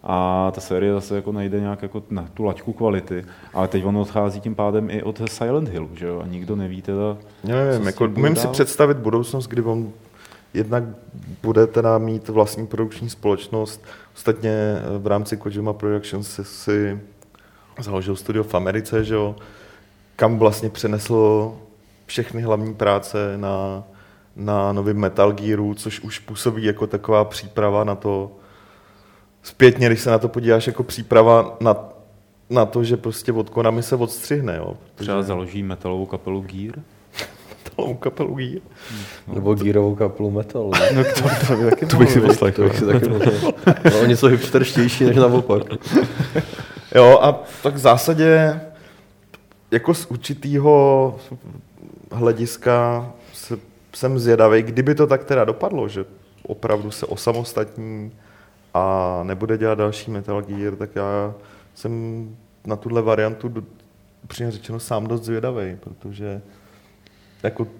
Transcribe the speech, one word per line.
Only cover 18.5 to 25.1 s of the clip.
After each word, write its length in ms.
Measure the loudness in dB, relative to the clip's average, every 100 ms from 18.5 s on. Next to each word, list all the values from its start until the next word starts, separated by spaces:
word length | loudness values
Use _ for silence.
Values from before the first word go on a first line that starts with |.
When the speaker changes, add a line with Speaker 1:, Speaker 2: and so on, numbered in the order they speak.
| -2
Speaker 2:
Americe, 480 | -2 -6 -4 -4
že 100 | -2 -4
jo? 200 | -4 -8 -20 -20 -20 -20 _ _ _ 0
Kam 240 | 0 4
vlastně 300 | 2 2 -6
přenesl 840 | -4 -4 -4 0 2 4 2 -2 -10 -20 _ _ _ -10
všechny 360 | -8 -6 -6
hlavní 320 | -2 -2 -2
práce 600 | 0 2 2 -2 -6 -4 -6
na, 460 | -6 -4 -6 -8 -14 -20 _ _ _ -10
na 360 | -2 0 0
nový 220 | 0 -2
Metal 380 | 0 -2